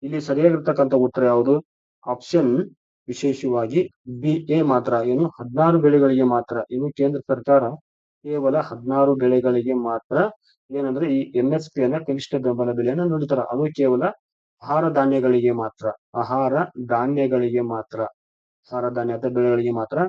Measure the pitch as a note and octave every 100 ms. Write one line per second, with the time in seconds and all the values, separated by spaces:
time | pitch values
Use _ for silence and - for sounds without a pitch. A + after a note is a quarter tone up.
0 | C#3 D#3 F#3 C#3 E3 D#3+ D3+ D3 C3+ C3
1 | B2+ - B2 A#2+ B2 D3 - _ _ _
2 | - B2 - E3+ C3+ B2+ G3 _ _ _
3 | - A#2+ C#3+ C3 C3+ B2 A2+ C#3+ E3+ _
4 | - B2 C#3+ D#3+ D#3+ D#3 D3+ B2+ B2 A#2+
5 | A#2 B2+ E3 - B2 B2 D#3+ E3 D3 D3
6 | C#3 C3 B2+ A#2+ A#2 A#2 G#2+ B2+ C#3+ -
7 | C#3 C#3+ - C3 A#2 C#3 A#2+ D3+ _ _
8 | _ _ D3 D3 C3+ D3 D3+ A#2 A#2+ C3+
9 | C#3 C3+ B2+ B2+ B2+ B2 A#2+ B2+ A#2 A2+
10 | _ C#3 G#3 G#3+ _ _ _ C3+ C3+ C3
11 | D#3+ C3+ C3+ B2 B2+ D#3 D#3+ - B2+ D#3
12 | D#3+ C#3 - C#3+ B2+ B2 B2 A#2+ A#2 D3
13 | F3 D#3 C#3 D3 A#2 B2 D3+ D3+ C3+ B2
14 | D#3 G#3+ _ _ _ _ - D3 D#3+ D#3
15 | C#3 C3+ B2+ B2 A#2+ A#2 A2+ _ A2 G#2
16 | _ A2+ A#2 B2+ C3 C#3 F3+ - B2 A#2+
17 | B2+ C#3+ C3+ B2+ B2 A#2+ A#2+ A2+ G#2+ A2
18 | A2 _ _ _ _ _ _ B2 B2 B2
19 | A#2+ A#2 B2+ B2 B2 A#2+ A#2+ A#2 A2 D3